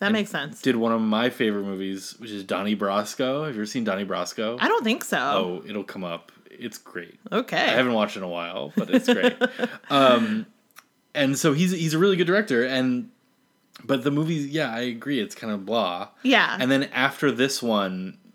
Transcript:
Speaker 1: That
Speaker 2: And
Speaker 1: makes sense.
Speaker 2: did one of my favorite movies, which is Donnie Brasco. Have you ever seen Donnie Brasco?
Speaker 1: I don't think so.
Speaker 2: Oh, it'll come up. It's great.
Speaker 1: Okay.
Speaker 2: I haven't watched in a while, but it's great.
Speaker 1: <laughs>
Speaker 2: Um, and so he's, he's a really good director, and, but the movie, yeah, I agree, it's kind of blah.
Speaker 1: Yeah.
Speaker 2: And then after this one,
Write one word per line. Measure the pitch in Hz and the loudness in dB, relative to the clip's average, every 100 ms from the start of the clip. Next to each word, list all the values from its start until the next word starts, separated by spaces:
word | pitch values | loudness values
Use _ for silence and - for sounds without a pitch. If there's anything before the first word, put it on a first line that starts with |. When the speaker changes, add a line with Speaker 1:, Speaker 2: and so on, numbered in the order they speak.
Speaker 1:
That | 196 | 0
Speaker 2:
And | |
Speaker 1:
makes | 214 202 | 0 0
sense. | 160 147 - | -4 -8 -4
Speaker 2:
did | 135 120 | 0 2
one | 113 | 2
of | 113 | 2
my | 110 107 123 | 2 2 0
favorite | 123 113 104 | 0 0 0
movies, | 101 95 95 95 - - | -4 -4 -6 -6 -10 -14
which | 113 | -12
is | 104 | -10
Donnie | 95 92 104 104 | -6 -4 0 0
Brasco. | 98 98 104 - 127 135 156 | 0 0 -2 -2 -2 -2 -4
Have | |
you | 113 | -4
ever | 107 | -6
seen | 131 | -2
Donnie | 107 95 | -2 -2
Brasco? | 98 90 90 - 110 120 | -2 -4 -4 -4 -4 -2
Speaker 1:
I | 233 | 0
don't | 453 | 0
think | 233 254 | 0 -2
so. | - 160 | -2 -2
Speaker 2:
Oh, | 131 143 90 90 - | 0 0 -2 -4 -8
it'll | 104 | -8
come | 95 - | -8 -8
up. | 90 85 - - - - | -8 -8 -12 -20 -20 -14
It's | 120 - | -12 -14
great. | - 90 85 - - | -14 -12 -12 -16 -4
Speaker 1:
Okay. | 196 - 170 | -2 -2 0
Speaker 2:
I | 156 | 2
haven't | 120 127 | 2 2
watched | 113 104 107 | 2 0 -2
in | |
a | 92 | -6
while, | 87 85 95 139 208 | -6 -6 -6 -4 -2
but | - | 2
it's | 254 247 | 2 4
great. | 226 247 247 254 - | 4 2 2 -2 -2
Speaker 1:
<laughs> | 233 - - | -6 -8 0
Speaker 2:
Um, | 143 135 120 113 107 113 _ _ - - _ _ | 6 8 8 4 -2 -6 _ _ -20 -20 _ _
and | - 135 139 | -2 0 2
so | 165 | 2
he's, | 143 180 | 4 2
he's | 185 160 | 0 0
a | 156 | 4
really | 196 180 | 4 4
good | 170 | 2
director, | 196 214 120 | 2 2 2
and, | 127 131 131 123 113 - _ _ _ _ _ - | 2 2 0 0 -4 -14 _ _ _ _ _ -10
but | 117 139 | -2 0
the | 143 | 2
movie, | 143 160 165 | 0 0 -2
yeah, | 143 151 139 | -2 -2 -2
I | 113 | -2
agree, | 123 117 135 139 | -4 -6 -4 -2
it's | 101 | -4
kind | - 113 | -6 -6
of | 104 98 | -6 -2
blah. | 113 95 87 101 - | 0 0 -2 -8 -4
Speaker 1:
Yeah. | 254 233 160 113 | 2 4 4 0
Speaker 2:
And | 127 | 2
then | 135 | 2
after | 135 127 135 - 147 | 0 0 0 2 0
this | 117 135 135 | 2 0 0
one, | 120 107 98 92 92 - _ | 0 0 0 -4 -8 -12 _